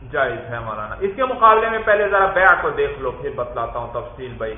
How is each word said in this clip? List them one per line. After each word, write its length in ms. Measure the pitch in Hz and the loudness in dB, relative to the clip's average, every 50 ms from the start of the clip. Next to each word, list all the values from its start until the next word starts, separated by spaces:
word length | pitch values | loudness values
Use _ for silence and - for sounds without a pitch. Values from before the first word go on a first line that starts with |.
| - 120 | -16 -6
جائز 280 | 120 147 135 127 120 117 120 120 | -2 -2 -2 -2 -2 -6 -8 -8
ہے 100 | 120 117 | -8 -8
مولانا۔ 360 | 113 113 107 107 107 107 110 - 190 | -6 -6 -6 -6 -8 -10 -6 -4 -4
اس 60 | 196 196 | -4 -2
کے 80 | - 262 | -2 -2
مقابلے 420 | 254 247 - 220 220 220 220 226 226 | -2 0 4 6 6 6 6 4 0
میں 100 | 226 220 220 | -2 -2 2
پہلے 220 | 226 208 208 208 202 | 2 4 4 4 2
ذرا 180 | 202 196 196 185 - 180 | 4 4 2 4 4 4
بیع 160 | 190 190 175 - | 6 6 6 6
کو 80 | - 160 139 143 | 2 -2 0 0
دیکھ 180 | 143 135 143 139 | 0 -2 -2 -4
لو، 100 | 131 127 123 - | -6 -6 -6 -4
پھر 100 | 135 143 - | -8 -8 -6
بتلاتا 440 | 127 120 120 - 120 117 117 - 120 | -6 -6 -6 -4 -6 -6 -4 -6 -8
ہوں 100 | 120 113 - | -8 -6 -6
تفصیل 400 | - - - - - 131 123 117 113 | -8 -8 -8 -12 -12 -12 -12 -8 -8
بھائی۔ 180 | 113 113 107 | -8 -8 -8